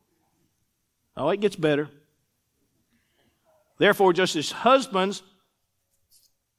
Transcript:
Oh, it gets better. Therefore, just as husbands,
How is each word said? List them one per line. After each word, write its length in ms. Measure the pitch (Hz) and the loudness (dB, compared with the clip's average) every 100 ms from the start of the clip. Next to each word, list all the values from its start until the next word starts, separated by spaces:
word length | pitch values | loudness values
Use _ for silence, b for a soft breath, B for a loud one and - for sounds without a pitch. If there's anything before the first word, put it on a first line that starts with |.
| _ _ _ _ _ _ _ _ _ _ _ - | _ _ _ _ _ _ _ _ _ _ _ -8
Oh, 120 | 139 | -4
it 120 | 208 | -2
gets 160 | 208 196 | -4 -2
better. 320 | 151 143 151 - _ _ _ _ _ _ _ _ _ _ _ _ _ _ _ _ _ _ | -2 -2 -4 -14 _ _ _ _ _ _ _ _ _ _ _ _ _ _ _ _ _ _
Therefore, 340 | 180 202 190 | 2 4 2
just 240 | 175 180 165 | 4 0 -2
as 140 | 139 | -6
husbands, 720 | - 233 269 214 190 196 196 - _ _ _ _ _ _ _ _ _ _ _ _ | -2 2 2 0 -4 -4 -6 -18 _ _ _ _ _ _ _ _ _ _ _ _